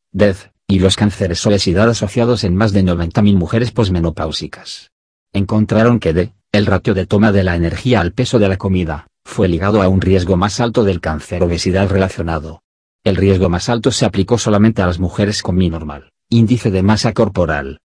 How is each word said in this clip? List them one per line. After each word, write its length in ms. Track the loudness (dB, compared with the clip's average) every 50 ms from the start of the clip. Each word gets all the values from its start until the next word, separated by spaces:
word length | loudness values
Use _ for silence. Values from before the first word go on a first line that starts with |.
| _ _
deth, 400 | -2 0 2 2 0 -2 -8 -20 _ _ _ 0
y 100 | 2 2
los 180 | 4 2 2
cánceres 480 | 2 0 0 0 0 -2 -4 -2 -2 0
obesidad 460 | 0 0 2 0 0 0 0 0 -2
asociados 540 | -2 -2 -4 -4 -2 -2 0 0 0 0 0
en 120 | 0 0
más 160 | 0 0 0 2
de 100 | 2 2
noventa 380 | 2 0 -2 -4 -4 -2 2
mil 160 | 2 2 4
mujeres 360 | 2 0 0 -2 -2 -2 -2 -2
posmenopáusicas. 1200 | -2 -2 0 0 0 -2 -2 -4 -4 -6 -8 -8 -8 -10 -12 -14 -16 -18 -18 -20 -20 -20 _ _ _ _ _ _ _ _ _ -4
Encontraron 640 | -4 -2 0 0 0 0 2 2 4 4 4 2 2
que 140 | 0 0 0
D, 180 | 0 0 -2 -4 _ _ _
el 140 | 0 0 2
ratio 300 | 2 0 0 0 0 -2
de 100 | -2 0
toma 260 | 0 2 2 4 4
de 120 | 4 2 2
la 140 | 2 0
energía 440 | 0 -2 -2 -2 -4 -2 0 2 2
al 120 | 0 0 -2
peso 260 | -4 -2 0 0 2
de 100 | 2 2
la 80 | 0
comida, 500 | 0 -2 -2 -2 -2 -2 -4 -6 -8 -12 _ _ _ _
fue 260 | -10 -4 -2 0 0
ligado 340 | 0 0 0 2 2 4 4
a 60 | 4
un 120 | 2 2
riesgo 380 | 2 2 2 2 2 2 0 0
más 220 | 0 0 -2 -2
alto 220 | -2 -2 0 0 0
del 160 | 0 0 -2
cáncer 420 | -4 -6 -6 -6 -8 -8 -6 -4 -2
obesidad 480 | -2 -2 -2 -2 -2 0 0 0 2
relacionado. 720 | 2 0 0 0 -2 -4 -6 -6 -6 -6 -8 -10 -16 -18 _ _ _ _ _ _ _ _ -4
El 120 | -2 0
riesgo 340 | 2 4 4 4 4 2 0
más 180 | 0 -2 -2 -2
alto 220 | -2 -2 0 -2
se 160 | 0 0 0
aplicó 320 | 0 0 0 -2 0 0 0
solamente 420 | 0 0 2 4 4 2 2 2
a 60 | 0
las 120 | 0 0 -2
mujeres 440 | -4 -4 -2 -2 -2 -2 -2 -4 -4
con 140 | -4 -2
mi 120 | 0 0 0
normal, 420 | -2 -4 -8 -12 -14 -14 -18 _ _ _ _ 0
índice 400 | 2 2 4 2 2 0 0 0
de 120 | 0 2 2
masa 300 | 2 2 2 0 0 0
corporal. 680 | 0 0 0 0 0 -2 0 -2 -4 -6 -8 -12 -16 _